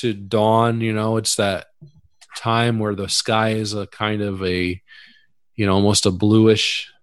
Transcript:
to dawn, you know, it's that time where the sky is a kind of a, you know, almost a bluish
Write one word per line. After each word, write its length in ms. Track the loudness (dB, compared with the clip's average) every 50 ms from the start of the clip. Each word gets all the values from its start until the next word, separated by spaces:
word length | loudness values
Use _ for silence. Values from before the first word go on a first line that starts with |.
to 120 | -4 -4 -4
dawn, 680 | -6 -8 -4 0 2 2 4 4 4 2 2 0 -2
you 120 | -2 -2 -2
know, 240 | -2 -2 -2 -2
it's 200 | -2 -2 -2 -2
that 300 | 0 0 -2 -2 -4 -8 -12 _ _ -20 -20 _ -20 _ _ _ _ -20 _ -18
time 420 | -8 -4 0 0 2 2 0 0 0
where 160 | -2 -4 -4
the 140 | -4 -6 -4
sky 420 | -4 -4 -2 0 0 0 0 0
is 240 | -2 -2 -4 -6 -6
a 120 | -8 -8
kind 360 | -10 -8 -6 -4 -4 -2 -2 -4
of 200 | -4 -4 -4 -4
a, 380 | -4 -2 -2 -2 -2 -4 -6 -12 _ -20 -20 -20 -20 _ _ _ _ _ _ _ _ _
you 120 | -2 0
know, 80 | 2 2
almost 320 | 4 4 2 2 2 2
a 40 | 0
bluish 800 | 0 2 2 4 6 6 6 6 4 4 2 -2 -4 -6 -8 -12 _ _